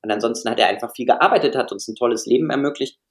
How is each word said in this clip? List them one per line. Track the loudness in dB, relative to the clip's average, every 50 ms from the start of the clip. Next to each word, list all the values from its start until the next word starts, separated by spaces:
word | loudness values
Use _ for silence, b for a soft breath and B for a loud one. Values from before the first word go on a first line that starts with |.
| -2
und | -2
ansonsten | -2 0 0 -2 -2 -2 -4 -4
hat | 0 2
er | 2
einfach | 2 2 -2 -6 -10 -8
viel | -4 2
gearbeitet, | 2 4 4 4 4 4 4 2 2 0
hat | 0 -4 -4
uns | -6 -10 -10
ein | -12 -4
tolles | -2 0 0 0 0 0
Leben | 0 2 2 2 0
ermöglicht. | 0 0 -2 -2 -2 -4 -8 -8 _ _ _ _